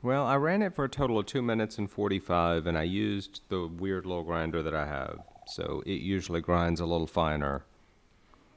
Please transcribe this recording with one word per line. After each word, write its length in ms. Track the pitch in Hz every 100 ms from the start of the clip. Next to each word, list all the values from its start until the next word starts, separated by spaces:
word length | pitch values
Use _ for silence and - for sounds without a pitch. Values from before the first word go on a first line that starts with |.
Well, 240 | 123 135 131
I 80 | 139
ran 260 | 151 190
it 120 | 208
for 100 | 175
a 40 | 135
total 300 | - 139 110
of 80 | 98
two 160 | 139
minutes 360 | 120 113 107 -
and 120 | 101
forty-five, 760 | - 104 98 - 87 85 85 80
and 100 | 82
I 60 |
used 600 | 82 95 107 101 98 - -
the 180 | 95 85
weird 380 | 85 98 95
little 200 | 92 87
grinder 380 | 82 85 82 82
that 120 | 78
I 120 | 76 76
have. 340 | 71 67 50 - - -
So 360 | - 78 73 -
it 140 | 95
usually 400 | 92 98 87 85
grinds 400 | 82 87 85 82
a 60 | 85
little 200 | 85 80
finer, 580 | - 80 76 71 69 - - - _ _ _ _ - _